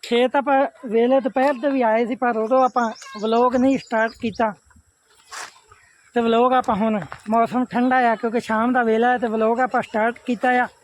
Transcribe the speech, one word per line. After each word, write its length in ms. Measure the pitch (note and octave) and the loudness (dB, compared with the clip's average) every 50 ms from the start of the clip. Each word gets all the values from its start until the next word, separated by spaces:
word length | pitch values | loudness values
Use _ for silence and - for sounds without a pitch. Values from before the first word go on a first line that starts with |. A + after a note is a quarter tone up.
| - | -4
ਖੇਤ 320 | - A#3+ A#3 B3 B3+ - | -2 0 2 2 2 0
ਆਪਾਂ 320 | C#4+ C4 C#4 C#4 C4+ C#4 - - - - | -2 0 2 2 2 0 0 -4 -10 -12
ਵੇਲੇ 340 | B3+ G3+ A3+ A#3 A#3+ C4 C4+ | -2 0 0 2 4 2 2
ਦੁਪਹਿਰ 340 | - C4 G3 C4 C4 C#4 D4 | 2 0 -2 0 0 0 0
ਦੇ 160 | A#3+ A3+ D4 | 0 -2 -2
ਵੀ 120 | C#4 C4+ | 0 0
ਆਏ 240 | A#3+ A3 A3 A3+ A#3+ | 0 2 2 0 0
ਸੀ, 100 | G#3+ B3+ | -2 -2
ਪਰ 220 | - - A#3+ A#3+ A3 | -2 -2 -2 -2 -2
ਉਦੋਂ 280 | A3 A3 B3+ B3+ B3+ | -2 2 2 2 2
ਆਪਾਂ 260 | B3 B3+ B3+ A#3+ A3+ A3+ - - - - G#3+ | 2 2 0 -2 -2 -4 -8 -18 -16 -12 -6
ਵਲੌਗ 340 | G3+ A3 A3+ A#3 A#3+ B3+ A#3+ | -4 0 2 2 2 2 2
ਨਹੀਂ 220 | B3+ B3 C4+ C4+ B3 | 2 2 2 2 0
ਸਟਾਰਟ 340 | - - - A3+ A3 A3+ - - | -2 -4 -2 -2 -2 -2 -4 -6
ਕੀਤਾ। 320 | - A#3 F#3+ - A#3+ G#3+ G3 _ _ _ _ - _ _ _ _ _ _ _ _ _ _ - - - - _ - _ _ - _ _ _ _ _ _ _ _ | -8 -8 -2 -2 -2 -2 -2 _ _ _ _ -20 _ _ _ _ _ _ _ _ _ _ -18 -18 -18 -18 _ -20 _ _ -20 _ _ _ _ _ _ _ _
ਤੇ 80 | B3 | -2
ਵਲੌਗ 320 | A#3 A#3 A3+ A3+ A#3+ B3+ B3+ | 0 2 2 4 4 4 4
ਆਪਾਂ 220 | B3+ B3 - A3+ | 2 2 0 -2
ਹੁਣ, 300 | F#3 A3 A3+ A3 G#3 E3 - - - - G#3+ | 0 0 0 0 -2 -4 -8 -14 -16 -8 -2
ਮੌਸਮ 360 | G#3+ A#3 A#3 A3 F3+ B3 B3+ | 0 0 0 0 0 -2 -4
ਠੰਡਾ 460 | - - A#3+ B3 B3+ B3+ C4 B3 A#3 | -2 -2 -2 0 2 2 2 2 2
ਆ 40 | A3+ | 0
ਕਿਉਂਕਿ 240 | A3 - A#3 G#3+ A#3+ | 0 -2 -4 -4 -4
ਸ਼ਾਮ 340 | G#3+ - A3 G#3+ A3+ A#3+ B3+ | -4 -2 -2 0 0 0 0
ਦਾ 100 | B3+ A#3+ | 0 2
ਵੇਲਾ 260 | A3+ A3 A3 A#3 B3 | 2 2 2 2 2
ਹੈ, 60 | B3 A#3+ | 0 0
ਤੇ 100 | A3 A#3 | -2 -4
ਵਲੌਗ 320 | G#3+ A3+ A3 A3 A#3 A#3 | -2 0 0 0 2 0
ਆਪਾਂ 220 | B3+ B3 - B3 | -2 0 0 -2
ਸਟਾਰਟ 380 | A3 - - A3 G#3+ A#3 A#3 - | -4 -2 -2 -2 -2 -2 -2 -6
ਕੀਤਾ 300 | - - B3 G3+ - B3+ | -6 -6 -6 -2 0 0
ਆ। 180 | B3 B3 B3 - - _ | 2 0 0 -2 -6 _